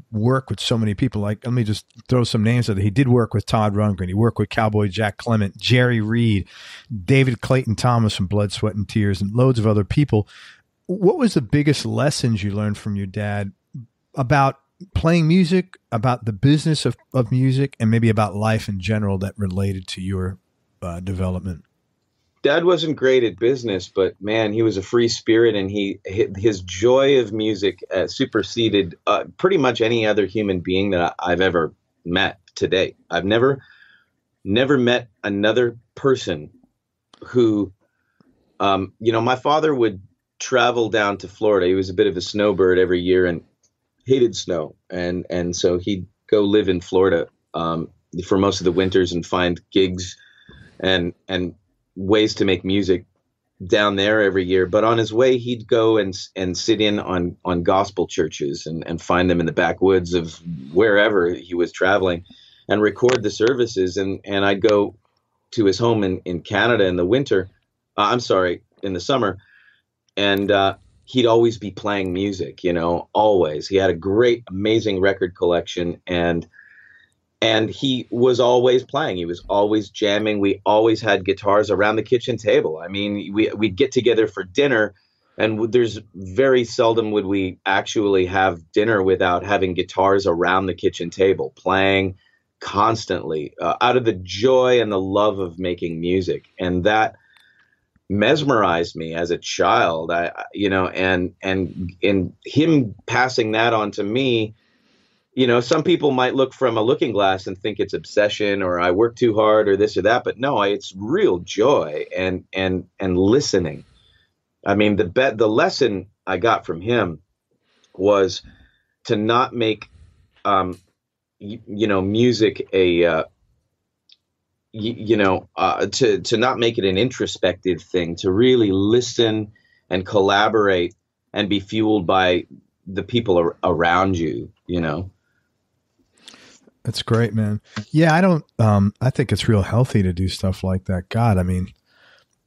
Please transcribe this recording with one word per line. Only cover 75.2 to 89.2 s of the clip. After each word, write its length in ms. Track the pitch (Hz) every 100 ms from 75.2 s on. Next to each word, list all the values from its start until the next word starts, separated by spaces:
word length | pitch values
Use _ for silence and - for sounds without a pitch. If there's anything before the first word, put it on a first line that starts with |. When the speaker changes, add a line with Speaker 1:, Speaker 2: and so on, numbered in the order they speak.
| 92 90
Speaker 2:
collection, 640 | 87 87 85 87 87 85 -
and, 400 | 87 85 85 82 - - - _ _ _ _ _ -
and 260 | 113 110 107
he 380 | - 135 127 -
was 300 | 117 127 123
always 440 | 123 123 127 127
playing. 340 | 123 139 151 92
He 80 | 85
was 180 | 87 -
always 400 | 101 104 110 98
jamming. 500 | - 104 104 107 104
We 220 | 98 95
always 380 | 98 107 113 107
had 240 | 110 98 92
guitars 440 | 95 98 101 101
around 260 | 95 104 110
the 60 |
kitchen 360 | 101 120 - 113
table. 420 | 107 139 80 78
I 60 | 87
mean, 460 | 98 104 101 85
we, 160 | 101 110
we'd 220 | 104 107 92
get 160 | 135
together 340 | 127 117 110 107
for 180 | -
dinner, 500 | 92 110 139 113 104 _ _ _ _ -
and 200 | 110 107
w-, 140 | 117
there's 300 | 123 113 104 -
very 500 | 90 95 95 135 127
seldom 460 | 113 - 117 117 107
would 160 | 104 95
we 320 | 98 95 - 98
actually 580 | 98 101 117 101 95
have 480 | 90 95 95 85 80
dinner 300 | 107 107 107
without 420 | 95 92